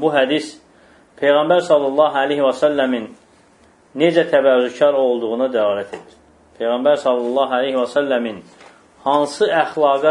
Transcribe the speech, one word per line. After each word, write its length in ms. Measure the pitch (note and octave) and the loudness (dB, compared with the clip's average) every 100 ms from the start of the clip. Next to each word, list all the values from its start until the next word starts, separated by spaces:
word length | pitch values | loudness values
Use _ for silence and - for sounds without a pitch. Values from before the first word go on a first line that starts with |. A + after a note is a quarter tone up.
bu 80 | D#3 | 0
hədis 460 | D3 C3 D3+ D3+ - _ _ _ _ _ _ | 0 0 -2 -4 -14 _ _ _ _ _ _
Peyğəmbər 400 | C#3 C#3+ D#3 - | 0 2 2 0
sallallahu 560 | - D3+ C#3 C#3 D3+ C#3+ | 2 2 2 2 2 2
aleyhi 240 | C#3 D3 | -2 0
və 120 | C3+ B2+ | 0 0
səlləmin 460 | D3+ C#3+ C3 B2 G#2+ - _ _ _ _ _ _ _ C3 | 0 0 -2 -2 -6 -14 _ _ _ _ _ _ _ -2
necə 220 | E3 E3 E3 | 2 2 2
təvəzzükar 640 | C#3+ C3+ B2+ B2 - D3 C#3+ | 2 2 2 0 0 0 2
olduğuna 480 | C3 B2 A2+ A#2 C3 | 0 0 -2 -4 -2
dəlalət 400 | B2 G#2 G2+ G2+ | 0 0 -2 -6
edir. 220 | - - - _ _ _ _ | -12 -18 -20 _ _ _ _
Peyğəmbər 380 | A#2 B2 C3+ C#3+ | -4 -2 0 0
sallallahu 500 | C3+ B2 A#2+ B2+ C3 B2+ | 0 -2 -2 -2 -2 -2
aleyhi 200 | C3+ C3 | -2 -2
və 60 | A#2+ | -2
səlləmin 480 | C#3+ C#3+ B2+ A#2+ G2 - - - - _ _ | -2 -2 -2 -4 -8 -16 -20 -20 -20 _ _
hansı 420 | C3+ D3 C#3+ - G#3 | -2 0 0 -2 0
əxlaqa 640 | E3 C#3+ - D3 C#3 D3+ | 0 -2 0 2 2 0